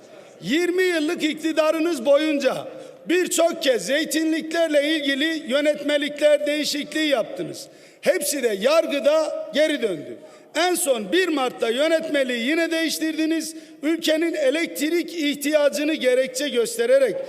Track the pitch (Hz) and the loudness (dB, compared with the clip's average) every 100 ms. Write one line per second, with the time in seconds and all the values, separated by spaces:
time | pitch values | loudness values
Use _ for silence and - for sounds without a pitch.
0 | - - - - 160 302 349 359 370 330 | -20 -20 -20 -12 -2 0 0 2 2 0
1 | 302 349 302 302 320 311 311 320 320 294 | -2 -2 -4 -2 -2 0 2 0 -2 0
2 | 240 285 311 285 254 165 - - - - | 2 4 4 0 0 -2 -6 -14 -18 -12
3 | - 349 339 - 339 320 277 233 175 285 | -2 0 2 2 0 2 0 0 0 -2
4 | 302 302 320 311 320 330 330 294 294 320 | 0 -2 0 -2 -2 0 2 2 2 0
5 | 277 269 320 320 277 269 294 294 285 294 | 0 0 -2 -2 -2 0 0 0 0 -2
6 | 285 294 302 294 294 302 285 294 - 311 | -2 0 4 4 2 -2 -2 -4 -4 -2
7 | 302 254 - - 156 - - - - - | 0 0 0 -6 -8 -10 -16 -20 -20 -2
8 | - 359 - 285 233 196 240 320 311 277 | 0 0 -2 -2 -2 0 2 2 2 0
9 | 277 311 294 - - 269 311 294 220 160 | 2 2 2 -4 -4 0 2 0 -2 -4
10 | 131 110 - - - 285 359 339 - 233 | -10 -16 -18 -20 -8 0 2 2 0 0
11 | 196 349 359 294 254 247 233 240 320 320 | 2 2 2 0 -2 0 0 2 2 2
12 | 311 285 262 240 233 330 320 320 320 - | 2 0 0 0 0 0 0 0 -2 -2
13 | 311 311 311 320 - - - - 285 330 | -2 0 0 0 -4 -10 -18 -6 -2 -2
14 | - 311 330 330 277 302 330 - 294 349 | 0 0 0 0 0 0 -2 -2 -2 0
15 | - 339 285 285 277 302 285 - 302 302 | -2 -4 -2 -2 0 2 2 2 0 0
16 | 254 254 262 - 285 233 214 - 233 277 | 2 2 0 -2 -2 0 -2 -2 2 4
17 | 254 - | 4 0